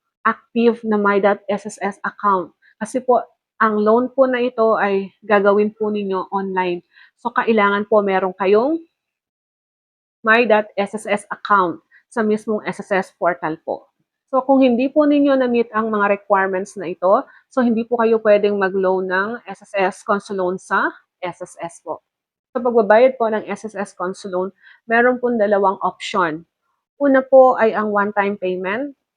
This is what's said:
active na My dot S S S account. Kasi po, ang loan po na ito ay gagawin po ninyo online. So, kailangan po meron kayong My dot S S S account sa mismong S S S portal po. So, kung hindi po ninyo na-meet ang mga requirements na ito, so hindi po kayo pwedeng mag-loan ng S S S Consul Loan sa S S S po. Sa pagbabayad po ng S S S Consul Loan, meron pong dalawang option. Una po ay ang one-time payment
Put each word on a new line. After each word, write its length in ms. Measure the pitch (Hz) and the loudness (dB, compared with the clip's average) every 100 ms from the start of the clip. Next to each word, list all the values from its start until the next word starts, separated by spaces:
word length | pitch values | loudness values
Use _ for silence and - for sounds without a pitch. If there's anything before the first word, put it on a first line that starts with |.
| _ _ | _ _
active 580 | 220 226 _ 240 233 220 220 | -6 -6 _ 0 0 0 -2
na 80 | 214 | -2
My 240 | 202 202 | 0 2
dot 240 | 196 208 - | 2 0 -4
S 160 | 202 214 | -6 -8
S 100 | - | -10
S 180 | 196 196 | -10 -8
account. 540 | 196 - 208 190 156 _ _ _ | -10 -6 -2 -2 -4 _ _ _
Kasi 240 | 214 262 | -10 -6
po, 200 | 254 240 - _ _ - | 0 0 -2 _ _ -4
ang 200 | 220 214 | -2 0
loan 320 | 208 226 254 | 2 2 0
po 160 | 254 262 | 0 0
na 160 | 254 | 0
ito 320 | 247 247 220 208 | -2 0 0 0
ay 400 | 202 196 196 - | 0 -2 -4 -12
gagawin 480 | 208 208 196 202 214 | -2 2 4 2 0
po 160 | 214 214 | -2 -6
ninyo 440 | 208 202 190 180 | -4 -4 -6 -6
online. 520 | 196 196 185 185 175 - _ - _ | -6 -4 -2 -2 -4 -10 _ -20 _
So, 160 | 240 | -6
kailangan 560 | 240 233 226 202 202 208 | -2 0 2 2 0 0
po 160 | 214 | 0
meron 320 | 202 190 190 185 | 2 0 -2 -2
kayong 480 | 190 208 254 330 330 _ _ _ _ _ _ _ _ _ _ _ _ _ | 2 2 2 -2 -6 _ _ _ _ _ _ _ _ _ _ _ _ _
My 200 | 226 226 240 | 2 2 4
dot 240 | 214 214 - | 2 0 -6
S 200 | 202 214 | -6 -8
S 100 | - | -6
S 160 | 202 - | -6 -6
account 520 | - - 202 180 147 _ _ _ | -12 0 2 2 -4 _ _ _
sa 120 | - | -4
mismong 400 | 214 214 220 214 143 | -2 -2 -2 -6 -6
S 160 | 185 | -10
S 80 | 202 | -4
S 160 | 190 190 _ | -4 -4 _
portal 440 | 175 175 160 160 | -2 -2 -4 -8
po. 280 | - 104 - _ _ _ _ | -8 -10 -10 _ _ _ _
So, 80 | 269 | -4
kung 240 | 262 269 262 | 2 4 4
hindi 240 | 233 269 | 2 0
po 160 | 302 294 | 2 2
ninyo 320 | 294 285 269 | 4 2 2
na-meet 320 | 247 240 233 214 | 2 0 -2 -2
ang 160 | 220 | -2
mga 260 | 214 202 202 | 0 0 -2
requirements 540 | - 196 190 185 196 | 0 0 0 -2 -6
na 160 | - 165 | -10 -10
ito, 320 | 185 180 220 - _ _ | -4 2 2 0 _ _
so 80 | - | -2
hindi 240 | 240 226 233 | 0 0 -2
po 160 | 233 | 0
kayo 160 | 226 220 | 2 2
pwedeng 400 | 220 208 202 208 | 2 2 2 0
mag-loan 480 | 190 196 185 190 185 | -2 -2 0 -2 -2
ng 240 | 185 202 240 - | -2 -4 -8 -14
S 160 | 196 | -18
S 120 | 208 202 | -10 -4
S 180 | 196 196 | -2 -4
Consul 400 | - 202 - 196 | -4 -4 -4 -6
Loan 160 | 180 185 | -4 -6
sa 320 | - 202 285 - _ _ | -4 -2 -2 -6 _ _
S 240 | 180 175 180 | -12 -10 -16
S 80 | - | -14
S 140 | 170 - 170 | -16 -14 -12
po. 160 | 156 _ _ _ _ _ | -14 _ _ _ _ _
Sa 80 | 262 | -6
pagbabayad 560 | 240 233 202 214 262 262 | 0 2 4 6 4 2
po 80 | 226 | -2
ng 160 | 214 - | -4 -6
S 240 | 202 220 | -10 -10
S 80 | 202 | -10
S 140 | 202 | -12
Consul 400 | - 180 190 202 | -8 -10 -8 -8
Loan, 160 | 180 185 - _ _ - | -6 -6 -10 _ _ -2
meron 320 | 226 240 247 | 2 2 2
pong 160 | 240 240 | -2 0
dalawang 400 | 208 202 196 196 185 | 2 2 2 0 -4
option. 640 | - - 202 175 156 170 _ _ _ _ - | -6 -6 -2 -2 -4 -12 _ _ _ _ -2
Una 240 | 285 269 | 2 2
po 360 | 262 269 254 254 | 6 6 6 4
ay 160 | 220 185 | 0 0
ang 160 | 214 | -2
one-time 440 | 202 202 208 202 208 | -2 -2 -2 -2 -2
payment 560 | 185 185 185 214 285 269 _ | -4 -4 -4 -6 -8 -12 _